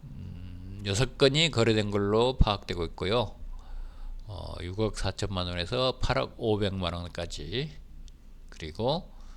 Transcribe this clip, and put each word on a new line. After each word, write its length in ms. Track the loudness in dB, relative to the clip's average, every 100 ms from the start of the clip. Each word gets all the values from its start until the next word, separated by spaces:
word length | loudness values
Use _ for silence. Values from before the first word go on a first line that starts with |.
| -12
음, 760 | -10 -10 -10 -10 -10 -8 -6 0
여섯 320 | 2 2 6
건이 320 | 6 6 4
거래된 400 | 6 6 6 4
걸로 440 | 2 4 6 4 6
파악되고 460 | 4 4 0 -2 -2
있고요. 500 | -2 0 2 0 -4 -10 -10 -8 -8 -8 -8 -8 -8 -10
어, 300 | -10 -8 -8
육억 360 | -6 0 0 2
사천만 480 | -2 0 -2 -2 -2
원에서 540 | -2 0 2 2 2
팔억 340 | 2 2 0 -2
오백만 560 | 2 4 2 2 -2
원까지, 840 | -2 -6 -6 -6 -6 -4 -4 -4 -8 -14 -14 -14 -16 -18 -18 -16
그리고, 640 | -12 -10 -2 0 0 -4 -14 -14